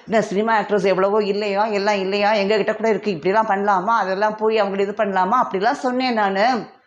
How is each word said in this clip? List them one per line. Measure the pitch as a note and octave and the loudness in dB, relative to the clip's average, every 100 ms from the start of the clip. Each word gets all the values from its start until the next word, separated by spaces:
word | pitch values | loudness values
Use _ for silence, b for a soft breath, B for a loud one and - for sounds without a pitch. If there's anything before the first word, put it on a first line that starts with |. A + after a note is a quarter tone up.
| B | B
என்ன | G#3+ | -2
சினிமா | G3+ F#3 A3+ A3 | 0 -2 0 0
ஆக்ட்ரஸ் | G3+ G3+ | 0 0
எவ்வளவோ | F#3+ F#3 G3 G#3+ | 2 2 2 2
இல்லையா, | G3+ G3+ G#3 G3 | 0 -2 -2 -2
எல்லாம் | A3+ G3+ G3+ G#3 | 0 0 0 0
இல்லையா, | F#3+ G#3 G3+ | 0 0 2
எங்க | G#3+ G3 G#3+ | 2 2 0
கிட்ட | G3+ | 0
கூட | A3 A3 | -2 0
இருக்கு, | G3 G#3 | 0 -2
இப்படிலாம் | E3+ F3 G#3+ A3 | -2 0 2 2
பண்ணலாமா, | G3 G3+ F#3+ G3 | 0 0 0 2
அதெல்லாம் | A3+ F#3+ F#3+ G#3+ G#3+ | 0 0 0 -2 0
போய் | A3 A3 | 0 2
அவங்களை | G3 G3 | 0 0
இது | G3 | -2
பண்ணலாமா?" | G#3 G#3 F#3+ F#3 B3 | -2 -2 0 2 2
அப்படிலாம் | A#3+ F#3+ G#3+ | 0 0 0
சொன்னேன் | C#4 B3+ B3 B3+ | 0 -2 -2 -2
நானு. | A3+ G3 F#3+ A#3 A#3+ D#3 - | 0 0 2 0 0 -6 -16